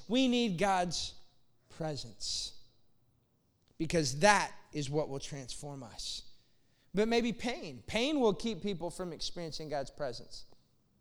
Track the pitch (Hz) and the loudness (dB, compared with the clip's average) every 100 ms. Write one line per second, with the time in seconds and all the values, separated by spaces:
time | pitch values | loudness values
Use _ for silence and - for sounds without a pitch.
0 | - 240 262 240 233 170 196 190 180 151 | 0 4 4 4 2 2 2 4 2 -2
1 | - - - - _ _ - - 160 143 | -4 -8 -18 -20 _ _ -16 -8 -4 -4
2 | 117 101 - - - - - _ - _ | -8 -8 -4 -4 -4 -8 -16 _ -20 _
3 | _ _ _ _ _ _ _ - 160 175 | _ _ _ _ _ _ _ -6 0 2
4 | 143 135 196 202 151 - - 147 139 147 | 2 6 8 8 6 -4 -10 -6 -2 0
5 | 147 135 - 147 127 - 147 139 120 87 | -2 -4 -8 -8 -10 -10 -10 -10 -12 -10
6 | - - - - _ _ _ _ _ 180 | -8 -8 -10 -18 _ _ _ _ _ 0
7 | 220 233 240 208 240 294 214 127 - 214 | 2 4 2 0 -2 -4 -6 -12 -4 0
8 | 254 302 233 196 233 208 202 190 170 - | 2 4 4 4 0 -2 -2 -2 -4 -6
9 | 185 151 - - 165 143 156 147 139 - | -8 -6 -6 -6 -6 -8 -4 -4 -4 -4
10 | 143 123 - - - - _ _ _ _ | -6 -6 -12 -16 -16 -20 _ _ _ _